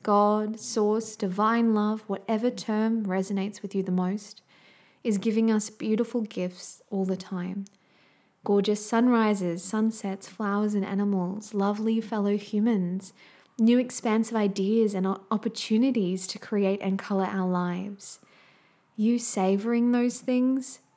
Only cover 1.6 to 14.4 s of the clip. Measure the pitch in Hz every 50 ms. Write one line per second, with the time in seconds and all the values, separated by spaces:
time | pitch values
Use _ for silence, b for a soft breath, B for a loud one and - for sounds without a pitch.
1.6 | 233 226 220 214 208 208 220 220 214 - 196 190 - - 226 214 233 247 247 190
2.6 | - - 214 214 220 226 226 226 214 196 185 190 190 190 202 196 190 208 208 -
3.6 | - 190 - 190 185 190 180 180 180 180 196 214 - - - - _ b b b
4.6 | b b b b b b b b b 240 208 196 - 226 208 226 226 226 220 214
5.6 | 208 - - - 202 214 220 208 233 226 - 247 220 208 - 185 180 180 180 -
6.6 | - - - - - - 214 196 190 185 190 185 185 - 190 180 175 180 185 202
7.6 | 196 - b b b b b b b b b b b b b b - - 202 202
8.6 | 190 208 208 208 - - - 226 240 247 240 226 220 214 214 196 185 175 170 180
9.6 | - - - 214 220 226 220 - - 196 190 196 - - - - 214 202 202 208
10.6 | 214 208 208 202 190 - 196 196 202 202 202 185 180 175 190 214 214 - - 202
11.6 | 196 202 208 208 220 226 226 226 220 214 226 214 202 202 208 208 208 - - 208
12.6 | 208 240 233 196 180 175 180 190 - - - B B B B B B B B -
13.6 | 220 226 240 247 254 254 - - - 240 214 226 226 220 233 220